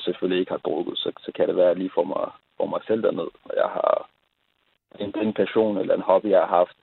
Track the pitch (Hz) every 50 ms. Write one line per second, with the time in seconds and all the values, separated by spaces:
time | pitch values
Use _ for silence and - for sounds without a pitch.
0 | - 90 90 - 98 90 90 90 92 - 80 76 - 87 78 78 87 - - -
1 | - - - - - - - - - - 85 90 90 90 85 92 92 92 - -
2 | 80 80 - - - - - - _ _ _ - - 82 82 85 - - 110 113
3 | 107 101 - 85 82 - - _ - - - - - - - - - - - -
4 | - - _ _ _ _ _ _ _ _ _ _ _ _ _ _ _ _ - -
5 | 104 101 - 107 107 107 104 - 101 - - 113 110 110 104 95 92 90 87 92
6 | - - 92 92 - 104 95 90 80 - 95 87 90 - - _